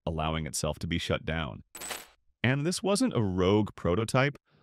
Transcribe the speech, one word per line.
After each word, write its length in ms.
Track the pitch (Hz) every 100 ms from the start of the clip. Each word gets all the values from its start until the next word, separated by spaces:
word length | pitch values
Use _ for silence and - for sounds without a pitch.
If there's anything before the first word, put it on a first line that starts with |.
allowing 400 | - 80 78 80 76
itself 320 | - 78 -
to 60 | 85
be 120 | 85
shut 260 | - 78
down. 380 | - 80 71 50 - - - - - _ _ _
And 220 | 117 139 156
this 160 | 180
wasn't 340 | 185 202 254 -
a 60 |
rogue 480 | 101 92 92 104 104 -
prototype 600 | 85 90 113 131 139 131 _ _